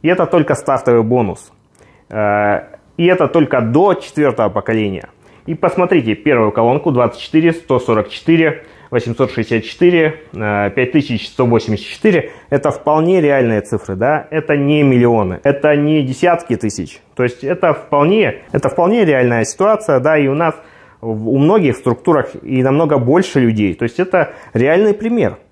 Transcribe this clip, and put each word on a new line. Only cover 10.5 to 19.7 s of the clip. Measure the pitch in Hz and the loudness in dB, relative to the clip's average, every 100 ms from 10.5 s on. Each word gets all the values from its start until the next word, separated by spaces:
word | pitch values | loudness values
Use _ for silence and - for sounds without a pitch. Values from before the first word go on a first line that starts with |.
| 104 101 | 0 0
пять | 98 123 | 0 0
тысяч | 107 95 117 - | 0 -2 -6 -8
сто | - 123 | -2 2
восемьдесят | 117 - 107 - | 2 0 -6 -6
четыре. | - 220 180 - - - | -2 0 0 -2 -16 -4
Это | 139 147 | -2 -2
вполне | - - 156 160 185 | -2 0 0 2 2
реальные | 147 139 120 107 | 2 2 2 0
цифры, | - 107 - 95 | -2 -8 -6 -4
да? | 120 156 - | 0 -2 -4
Это | 156 151 147 | -8 -2 -2
не | 143 151 | 2 2
миллионы, | 143 127 120 117 95 92 | 4 4 4 2 0 -2
это | 139 139 151 147 | -2 0 2 2
не | 147 156 | 2 0
десятки | 131 131 180 170 170 110 | -2 -2 0 0 -2 -4
тысяч. | 113 - 87 - _ - | -4 -6 -12 -12 _ -4
То | |
есть | 123 123 | -4 -4
это | 135 175 175 | -6 -2 0
вполне, | 147 - 143 147 214 160 - - | -2 -2 0 2 2 0 -4 -8
это | - - | -4 -2
вполне | - 175 233 | 0 0 2
реальная | 185 135 123 117 | 2 2 2 0
ситуация, | 110 - 202 | -2 0 0